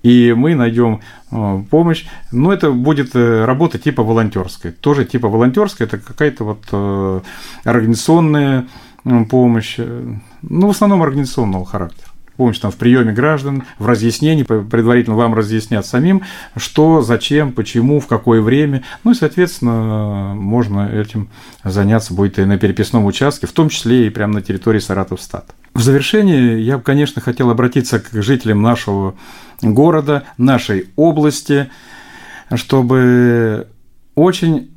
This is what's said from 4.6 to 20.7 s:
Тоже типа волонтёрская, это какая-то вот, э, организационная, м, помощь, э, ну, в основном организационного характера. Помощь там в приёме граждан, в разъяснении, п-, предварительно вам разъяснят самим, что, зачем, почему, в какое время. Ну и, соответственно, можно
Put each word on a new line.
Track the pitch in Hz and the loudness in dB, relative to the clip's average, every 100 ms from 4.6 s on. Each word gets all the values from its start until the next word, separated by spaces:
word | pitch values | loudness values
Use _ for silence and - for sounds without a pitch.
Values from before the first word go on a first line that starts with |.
| 87 | -14
Тоже | - 143 143 123 | -4 0 0 0
типа | 123 110 | -2 0
волонтёрская, | 110 123 131 202 - 110 | 2 2 2 -2 -2 -6
это | 101 | -6
какая-то | - - 151 - | -12 -2 -2 -2
вот, | 107 107 - | -8 -8 -6
э, | 101 101 98 98 95 - - - - | -4 -2 -2 -2 -4 -8 -20 -20 -10
организационная, | 107 120 113 113 - 165 160 147 139 131 127 - - - 123 | -2 0 0 0 2 2 4 2 2 0 -4 -16 -20 -12 0
м, | 120 110 | 0 2
помощь, | 127 123 113 107 - | 2 2 2 -2 -8
э, | 120 120 123 107 - - | -10 -10 -12 -12 -16 -20
ну, | 156 165 202 | -4 0 2
в | |
основном | 196 208 196 | 2 2 2
организационного | 151 135 131 - 110 95 92 | 2 -2 -4 -2 -2 -4 -6
характера. | 101 85 - - - - - | -8 -8 -12 -20 -20 -20 -2
Помощь | 123 107 | -2 0
там | 104 | -6
в | - | 0
приёме | 120 127 113 | 2 4 2
граждан, | 107 147 151 139 135 - - | 0 0 0 -4 -6 -8 -6
в | 107 | -2
разъяснении, | 117 117 - 151 160 | 0 0 0 0 0
п-, | 127 110 | 0 -2
предварительно | 104 117 113 123 120 110 | 0 0 2 2 2 0
вам | 117 110 | 2 0
разъяснят | 104 110 107 110 - | -2 -4 -2 -4 -2
самим, | 123 165 196 190 - - 117 | 0 2 0 -2 -18 -14 -12
что, | - - 156 160 | -4 2 4 4
зачем, | 113 113 - 147 143 | 2 -2 0 0 0
почему, | 120 104 120 127 147 | -4 -4 0 2 0
в | - | 0
какое | 110 117 113 | -2 2 2
время. | 110 135 151 135 - - | 4 2 2 -2 -6 -4
Ну | 233 | 0
и, | |
соответственно, | 240 - - 180 - 120 113 110 107 104 101 98 101 | 2 0 0 -2 0 -2 0 -2 -2 -4 -4 -6 -6
можно | 98 117 110 | -2 0 0